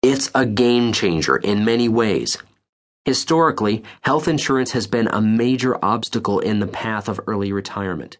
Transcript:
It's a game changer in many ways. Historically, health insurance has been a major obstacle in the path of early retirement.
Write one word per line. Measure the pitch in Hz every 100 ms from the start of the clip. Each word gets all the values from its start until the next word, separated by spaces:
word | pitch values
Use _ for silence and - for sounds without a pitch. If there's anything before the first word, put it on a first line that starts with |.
It's | 127 135 -
a | 127 127
game | 104 123 120 120
changer | 110 101 82 - 67
in | - 104 110
many | 117 120
ways. | 113 110 85 58 - - _ _ _ _ _
Historically, | - 127 - 165 160 - 107 110 - -
health | - 147 151
insurance | 160 - 135 127
has | 127 104
been | 120 113
a | 104
major | 110 110 120 127 127 -
obstacle | 98 113 - 117 - 101
in | 98 107
the | 101
path | - 113 107 104
of | 95 -
early | 107 101
retirement. | 98 98 - 98 87 65 -